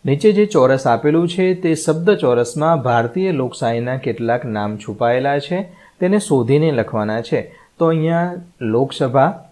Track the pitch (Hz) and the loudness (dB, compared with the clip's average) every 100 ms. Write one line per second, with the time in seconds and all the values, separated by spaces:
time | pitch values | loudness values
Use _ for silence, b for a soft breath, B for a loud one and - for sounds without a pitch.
0 | 139 147 214 202 208 156 127 131 131 117 | 0 2 4 4 2 4 4 2 2 2
1 | 147 165 175 175 185 185 180 160 - 160 | 2 2 0 0 0 0 -2 -2 -2 0
2 | 175 196 131 120 120 151 156 165 123 117 | 0 2 2 2 0 0 0 2 2 0
3 | 117 185 190 151 127 - 120 117 123 131 | 0 -2 -2 -2 -4 -4 -4 -2 -4 -4
4 | 131 110 117 123 127 104 104 107 - 101 | -4 -4 -2 -2 -2 -4 -4 -6 -10 -2
5 | 117 123 139 143 143 180 190 B B B | 0 2 0 -2 -4 -6 -6 B B B
6 | 180 202 - 135 117 143 160 131 107 113 | 0 0 2 0 4 2 2 0 -2 -2
7 | 107 107 117 151 - B B _ 165 160 | -2 -4 -2 -4 -4 B B _ 0 2
8 | 160 165 175 180 175 _ 117 113 135 - | 0 0 -2 -8 -16 _ -2 0 0 -2
9 | 135 131 147 202 - | 0 2 2 -2 -18